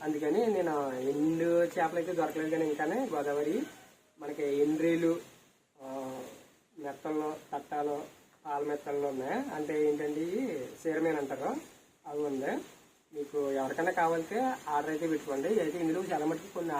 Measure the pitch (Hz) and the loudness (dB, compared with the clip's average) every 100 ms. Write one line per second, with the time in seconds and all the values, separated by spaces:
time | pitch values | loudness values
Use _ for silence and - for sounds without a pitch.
0 | 156 147 151 180 233 196 170 151 139 127 | -4 0 2 4 4 2 2 0 0 0
1 | 131 143 156 165 170 170 170 180 160 170 | 0 2 2 4 4 4 4 2 0 0
2 | 165 165 156 156 156 160 156 147 156 208 | 0 0 0 0 0 0 2 0 0 0
3 | 269 147 143 143 147 202 302 - - - | 0 0 0 0 0 0 -2 -8 -20 -20
4 | _ - 147 151 147 143 147 156 165 165 | _ -12 -8 -2 0 4 4 4 4 4
5 | 165 170 - - - _ _ _ 135 135 | 4 2 -4 -18 -20 _ _ _ -10 -8
6 | 131 131 - - - _ _ - 143 139 | -6 -8 -10 -14 -20 _ _ -12 -10 -6
7 | 160 151 151 151 - 143 - 147 147 143 | -4 -2 -2 -4 -6 -8 -4 -2 0 -2
8 | 151 - - _ 151 143 147 147 - 143 | -6 -16 -20 _ -6 -4 -2 -4 -2 -2
9 | 143 135 131 226 277 156 151 151 151 147 | 0 -2 -2 -2 -2 -4 -2 2 4 2
10 | 151 147 165 208 262 151 123 - 165 160 | 0 -2 0 0 -2 -4 -6 -6 -2 2
11 | 165 151 139 131 143 277 - - _ _ | 2 2 -2 -2 -2 -4 -8 -16 _ _
12 | - 147 147 135 139 262 - - - _ | -8 -2 -2 0 -2 -4 -6 -16 -20 _
13 | _ 151 143 147 139 135 131 135 170 180 | _ -8 -4 -2 0 0 0 0 0 4
14 | 165 165 160 208 262 - - 147 151 156 | 4 2 0 0 0 -2 -2 0 0 0
15 | 165 151 147 139 156 220 160 170 160 165 | 0 0 0 -2 2 2 2 0 0 0
16 | 175 160 156 156 - - 165 147 | 0 0 0 -2 -4 -6 -2 0